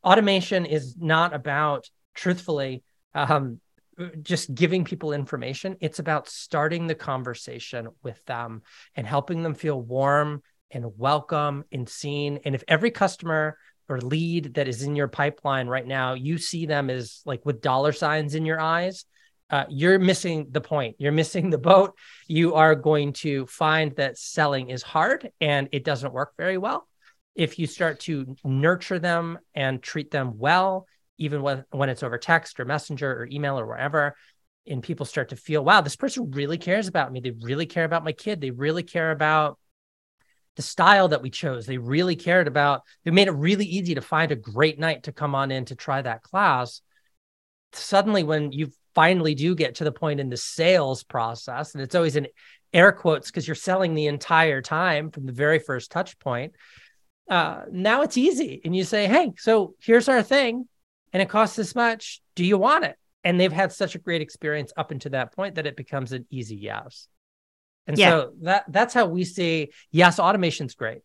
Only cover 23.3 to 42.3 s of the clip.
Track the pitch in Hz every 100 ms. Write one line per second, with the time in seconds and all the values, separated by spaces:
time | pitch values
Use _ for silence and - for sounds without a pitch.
23.3 | 139 127 - 156 156 156 131 139 117 -
24.3 | - 151 139 127 127 - 160 185 302 233
25.3 | _ 151 143 139 143 143 135 135 127 143
26.3 | - 170 185 202 285 _ _ _ _ _
27.3 | - 165 - 156 - 170 147 - 147 131
28.3 | 135 139 131 156 180 - 180 175 170 170
29.3 | 170 _ - 135 131 - 156 147 147 127
30.3 | 107 135 180 190 190 185 _ _ _ 151
31.3 | 147 139 135 - 131 135 123 131 117 -
32.3 | 165 - - 127 147 - 139 143 123 120
33.3 | 139 147 135 110 117 139 151 143 - _
34.3 | _ _ _ - 131 - 151 135 - 127
35.3 | 127 - 151 139 208 143 - 277 262 233
36.3 | 135 143 170 175 196 190 175 131 127 123
37.3 | 117 117 139 160 175 160 170 160 - 214
38.3 | 196 135 123 147 165 175 175 160 151 156
39.3 | 156 151 - _ _ _ _ _ _ _
40.3 | _ _ - - - 180 202 185 147 131
41.3 | - 156 127 117 131 120 143 180 165 -